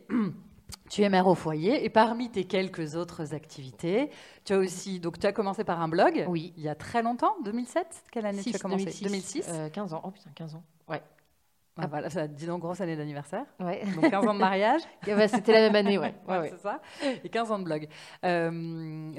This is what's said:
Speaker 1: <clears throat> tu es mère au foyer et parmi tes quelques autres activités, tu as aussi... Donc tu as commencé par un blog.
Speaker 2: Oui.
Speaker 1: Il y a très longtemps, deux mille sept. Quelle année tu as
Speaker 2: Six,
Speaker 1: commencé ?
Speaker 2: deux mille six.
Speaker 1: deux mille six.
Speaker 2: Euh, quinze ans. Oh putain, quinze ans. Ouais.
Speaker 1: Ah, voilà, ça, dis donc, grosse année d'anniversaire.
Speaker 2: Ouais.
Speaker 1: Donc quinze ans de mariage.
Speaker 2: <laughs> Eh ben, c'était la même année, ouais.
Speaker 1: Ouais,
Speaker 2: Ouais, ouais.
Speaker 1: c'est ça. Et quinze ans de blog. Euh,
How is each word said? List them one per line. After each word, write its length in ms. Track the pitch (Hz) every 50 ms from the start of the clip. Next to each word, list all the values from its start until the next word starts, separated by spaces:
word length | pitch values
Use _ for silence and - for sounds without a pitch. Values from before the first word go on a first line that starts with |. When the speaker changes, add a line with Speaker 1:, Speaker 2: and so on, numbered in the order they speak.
| - -
Speaker 1:
<clears throat> 800 | - 240 208 170 - - - - - - - - - - _ -
tu 120 | - 202
es 60 | 208
mère 200 | 202 190 185 185
au 60 | 190 170
foyer 520 | - - 160 156 151 160 208 294 - -
et 40 | 220
parmi 400 | - 220 233 226 233 233 247 226
tes 140 | - 196 180
quelques 540 | 185 208 185 190 185 190 170 160 147 156
autres 360 | 170 175 170 - - 160 143 156
activités, 760 | 143 - - - 147 135 131 110 - 170 165 190 240 294 294 - - - - - - -
tu 80 | -
as 60 | 196
aussi... 420 | 196 190 180 165 185 - 196 185 180
Donc 180 | 165 170 -
tu 80 | - -
as 60 | 202
commencé 320 | 202 233 202 196 185 - 196
par 180 | 202 175 165
un 60 | 165
blog. 380 | 160 160 180 247 359 330 254 151
Speaker 2:
Oui. 240 | 175 175 160 165 180 170
Speaker 1:
Il 60 | 165 151
y 40 |
a 80 | 151 147
très 260 | - - - - 233
longtemps, 360 | 226 233 247 240 311 381 427 370 233
deux 80 | 202 220
mille 140 | 247 247
sept. 360 | - - 330 339 330 - - - _
Quelle 140 | - 233 214
année 160 | 208 196 196 190
tu 60 | 247
as 20 |
Speaker 2:
Six, 80 | 202 190
Speaker 1:
commencé ? 220 | - 185 196 190 196
Speaker 2:
deux 60 | 165
mille 40 | -
six. 100 | - 160
Speaker 1:
deux 60 | 202
mille 100 | 202 196
six. 240 | 185 - - 311 -
Speaker 2:
Euh, 220 | - 170 156 156 156
quinze 240 | 156 202 208 170 160
ans. 80 | 160 -
Oh 80 | 190
putain, 180 | 190 - - 160 139
quinze 200 | - 165 156 156
ans. 80 | 165 180 _ _ _ _ -
Ouais. 120 | 156 147 - - _ _ _ _ _ _ _ _ _ _ _ _ _
Speaker 1:
Ah, 100 | 170 -
voilà, 220 | 143 143 151 - 165
ça, 160 | 156 180 156
dis 200 | 147 147 139 165
donc, 160 | 170 175 180
grosse 180 | 165 170 180 180
année 160 | 190 165 160
d'anniversaire. 480 | 151 147 151 143 143 143 - 185 220 285 - _ -
Speaker 2:
Ouais. 240 | 185 175 175 - - 202 180
Speaker 1:
Donc 140 | 160 - 269
quinze 160 | 196 196 214
ans 60 | 214 208
de 60 | 202
mariage. 420 | 196 185 196 190 208 226 277 330 - - -
Speaker 2:
<laughs> 140 | - -
Eh 60 | 202 208
ben, 140 | 202 214
c'était 240 | 202 254 208 196 233
la 80 | 214 220
même 160 | 220 214 208
année, 220 | 208 202 202 202
ouais. 160 | 175 147 - - - -
Speaker 1:
Ouais, 80 | - 185
Speaker 2:
Ouais, 40 | 180 156
ouais. 60 | -
Speaker 1:
c'est 100 | 180 175
ça. 180 | - 202 247 302 - - - - 294 277 240 - -
Et 40 |
quinze 240 | 165 - 226 233 214
ans 80 | 214 190
de 60 | 185
blog. 240 | 165 156 156 151 151 - - - - - - -
Euh, 880 | 180 175 170 165 170 165 170 165 165 165 165 160 156 156 156 156 156 -